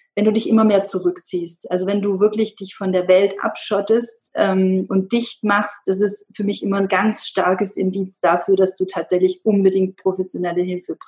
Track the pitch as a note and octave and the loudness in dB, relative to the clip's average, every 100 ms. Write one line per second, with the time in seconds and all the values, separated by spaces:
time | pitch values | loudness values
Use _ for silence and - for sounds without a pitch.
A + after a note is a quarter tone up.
0 | _ - G#3+ A3 - A3 G#3+ G3 G3 F#3 | _ 0 2 2 2 4 6 4 0 -2
1 | F3+ - - F3 E3+ - - F3+ F#3 G3+ | -2 -4 -6 -6 -6 -12 -6 -4 -2 -2
2 | G3+ F#3+ G#3 G#3+ G#3+ - F#3+ - F#3+ F#3 | -2 2 2 2 -4 -4 -16 -6 -2 -2
3 | F3+ F#3 G3 - E3 - - G#3 G3+ A3+ | 4 4 4 0 -6 -4 -4 -2 2 0
4 | A#3 - - - G3 F#3+ F#3+ F#3+ F#3+ F#3+ | 0 -14 -12 -2 0 2 2 0 0 -2
5 | F#3+ A#3+ A#3+ - G#3 G3+ G#3+ - - F#3+ | 0 -2 -2 -6 0 0 0 -6 -4 0
6 | G3+ G3+ - - G3+ G3 G3 G3 F#3+ F#3 | -2 -4 -16 -6 -4 -4 -2 -2 0 2
7 | G#3+ G#3 - - F3+ F#3+ F#3+ - F#3+ G3 | 0 -2 -4 0 0 0 -2 -2 -2 -2
8 | F#3+ - E3+ F3 - F#3+ F#3 - F3+ E3+ | -6 -2 0 0 2 2 2 0 -6 -4
9 | - F3+ F#3 F#3 A3+ G3+ F#3+ F#3+ F#3 - | -2 2 2 0 0 4 4 2 -2 0
10 | F#3+ F#3 F#3 F3 F3+ F3 F3+ F3+ F3 D#3+ | -4 -2 -6 -4 -4 -2 -2 -4 -8 -12